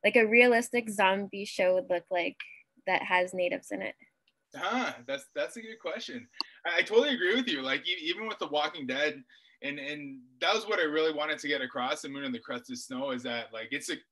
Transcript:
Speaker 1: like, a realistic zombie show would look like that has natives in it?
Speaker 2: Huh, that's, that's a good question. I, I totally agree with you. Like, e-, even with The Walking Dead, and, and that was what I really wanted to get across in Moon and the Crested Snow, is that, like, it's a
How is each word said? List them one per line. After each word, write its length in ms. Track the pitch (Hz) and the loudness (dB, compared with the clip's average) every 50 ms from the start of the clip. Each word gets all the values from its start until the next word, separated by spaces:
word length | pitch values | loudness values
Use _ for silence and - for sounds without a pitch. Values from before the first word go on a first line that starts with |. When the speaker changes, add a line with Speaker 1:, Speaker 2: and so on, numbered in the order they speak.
| - | 4
Speaker 1:
like, 120 | 202 208 | 6 6
a 100 | 247 226 | 6 6
realistic 640 | 214 220 240 247 247 240 226 240 - - 240 233 220 | 8 8 8 8 8 8 4 2 2 -2 -2 -2 -2
zombie 560 | 208 196 202 185 190 196 202 196 - 196 202 | 0 4 4 4 4 2 -2 -4 -6 -8 -8
show 300 | 208 - - 190 185 185 | -8 -2 2 2 4 4
would 140 | 185 180 180 | 2 2 0
look 160 | 180 175 175 _ | -2 -2 -2 _
like 280 | 185 175 170 185 196 _ - - - - _ _ _ _ _ - | -2 -2 -2 -2 -4 _ -16 -18 -18 -20 _ _ _ _ _ -2
that 160 | 185 - - | 0 0 0
has 300 | - 185 180 180 185 190 | 2 2 2 2 0 -2
natives 360 | 185 180 175 185 185 - - | -2 -2 -2 -2 -4 -6 -8
in 120 | 208 190 190 | -8 -6 -6
it? 120 | - - _ - _ _ _ _ _ _ _ _ _ - | -8 -10 _ -20 _ _ _ _ _ _ _ _ _ -12
Speaker 2:
Huh, 380 | 135 170 190 226 254 254 165 127 123 120 | -8 -6 -4 -2 -2 -2 -4 -6 -10 -8
that's, 200 | 262 139 139 - - _ | -8 -8 -8 -8 -10 _
that's 220 | 147 147 - - 233 | -6 -6 -6 -6 -12
a 40 | |
good 180 | 220 220 226 - | -14 -14 -16 -10
question. 480 | - 165 165 220 - - - 120 107 _ _ - - - - - _ | -8 -8 -8 -8 -8 -10 -12 -14 -14 _ _ -12 -12 -12 -12 -8 _
I, 120 | 170 175 170 | 0 2 2
I 40 | |
totally 320 | 185 185 208 226 269 294 269 | 2 6 6 6 6 6 2
agree 220 | 175 180 180 214 | 2 2 2 2
with 120 | 254 254 220 | 2 2 0
you. 140 | 160 139 | -2 -2
Like, 240 | 131 135 135 139 135 | 0 0 -2 -2 0
e-, 200 | 175 180 180 160 | -4 -6 -4 -2
even 200 | 160 175 196 220 | -4 -4 -4 -4
with 140 | 220 208 - | -6 -4 -6
The 80 | 190 151 | -6 0
Walking 400 | 143 147 147 156 156 170 139 127 | 0 2 0 0 -2 -6 -6 -4
Dead, 340 | 127 139 147 151 147 139 - _ - _ _ _ _ _ | -2 0 0 0 0 -2 -14 _ -20 _ _ _ _ _
and, 180 | - 143 143 147 | -8 -8 -8 -6
and 400 | 139 143 151 151 143 139 135 131 123 127 127 _ | -6 -8 -8 -8 -10 -12 -12 -14 -18 -20 _ _
that 140 | 165 170 208 | 2 2 2
was 120 | 226 - | 2 2
what 140 | 208 214 185 | 0 0 2
I 40 | 170 | 2
really 300 | 156 147 156 156 160 156 | 2 2 2 2 2 2
wanted 260 | 147 151 156 151 143 | 0 -2 -2 -2 -4
to 80 | - 147 | -2 -2
get 120 | 147 139 | -2 -2
across 440 | 131 123 - 135 123 127 120 113 - | -2 -4 -4 -4 -2 -2 -2 -4 -6
in 80 | 147 139 | -10 -8
Moon 100 | 139 139 | -6 -6
and 100 | 135 123 | -6 -6
the 60 | 113 | -6
Crested 380 | - - 131 123 120 - 127 120 | -6 -8 -10 -10 -8 -10 -12 -12
Snow, 340 | - - 135 127 135 139 | -10 -10 -8 -6 -4 -4
is 100 | 131 123 120 | -4 -4 -4
that, 280 | 127 120 117 117 - | -6 -6 -6 -6 -8
like, 160 | - 110 113 113 | -10 -12 -8 -6
it's 180 | 131 147 151 - | -8 -8 -6 -6
a 60 | 165 143 - _ | -8 -8 -10 _